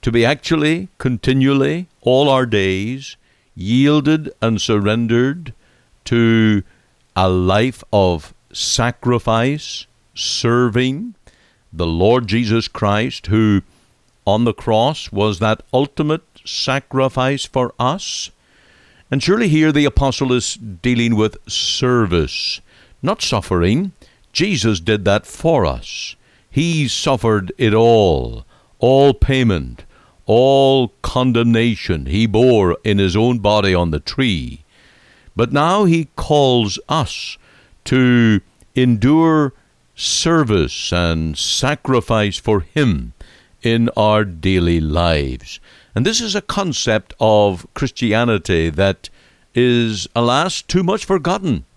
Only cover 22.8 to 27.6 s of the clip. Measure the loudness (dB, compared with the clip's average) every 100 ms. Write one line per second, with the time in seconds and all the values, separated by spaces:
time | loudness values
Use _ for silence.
22.8 | _ _ -6 -4 -2 -4 -2 0 2 0
23.8 | -2 -8 -20 _ _ -4 -2 0 -2 -2
24.8 | -2 -2 0 -2 -4 -6 0 0 0 -4
25.8 | -10 -14 -14 -16 _ _ _ -4 -2 -2
26.8 | -4 -4 -2 0 0 0 -2 -2